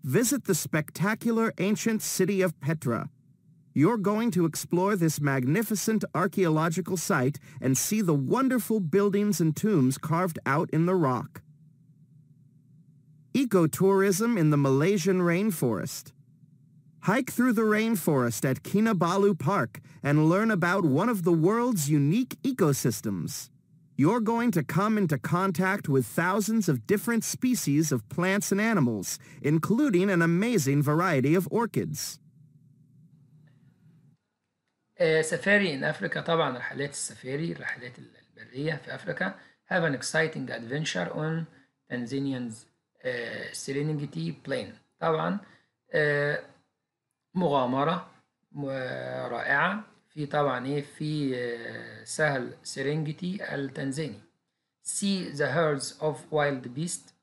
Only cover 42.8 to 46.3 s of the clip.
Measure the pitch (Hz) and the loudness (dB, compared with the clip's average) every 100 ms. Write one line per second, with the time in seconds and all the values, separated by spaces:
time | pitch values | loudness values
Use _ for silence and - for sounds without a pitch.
42.8 | _ _ 127 123 113 107 - - - 135 | _ _ -8 -6 -8 -10 -10 -12 -6 -4
43.8 | 151 151 147 160 165 156 - 131 101 - | -2 -2 -4 -6 -6 -8 -6 -6 -6 -14
44.8 | _ _ 165 160 165 202 - - _ _ | _ _ -2 0 -2 -4 -8 -20 _ _
45.8 | _ 156 147 143 147 | _ -2 0 0 0